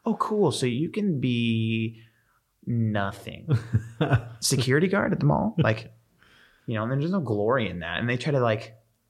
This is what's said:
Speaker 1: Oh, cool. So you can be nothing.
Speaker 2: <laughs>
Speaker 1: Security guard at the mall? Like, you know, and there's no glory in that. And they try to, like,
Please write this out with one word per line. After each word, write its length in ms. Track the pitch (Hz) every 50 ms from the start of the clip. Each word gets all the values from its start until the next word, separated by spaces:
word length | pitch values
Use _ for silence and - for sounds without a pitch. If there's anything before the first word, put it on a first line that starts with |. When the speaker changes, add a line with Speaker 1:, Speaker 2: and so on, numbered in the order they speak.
| - 233
Speaker 1:
Oh, 80 | 214 -
cool. 340 | - - 214 208 202 151
So 160 | 113 - - 123
you 220 | 120 120 156 175
can 300 | - 214 202 202 165 131
be 840 | 127 131 120 117 117 117 113 113 113 113 113 113 113 110 113 - - - _ _ _ _ _ _ _ _ _ _ - -
nothing. 800 | 120 117 113 110 107 104 101 98 98 - - - - - - - 151 113 - - - 113 - - - -
Speaker 2:
<laughs> 400 | 160 139 139 117 - - - -
Speaker 1:
Security 480 | - - 139 127 123 127 127 151 175 190
guard 260 | 196 202 - - 190
at 60 | -
the 60 | 143
mall? 300 | 147 147 - - 214 - -
Like, 340 | - 110 110 - - - - - _ _ _ _ _ _ - - - _ _ _ _ -
you 80 | 120
know, 80 | 107 110
and 80 | 117
there's 180 | 135 139 143 170
no 120 | 190 196
glory 460 | 147 113 110 104 101 110 127 135 110 92
in 80 | 87 87
that. 200 | 82 85 85 -
And 80 | 113 120
they 80 | 123
try 160 | 123 - 160
to, 80 | 143 135
like, 380 | 123 117 110 107 - - - - _ _ _ _ _ _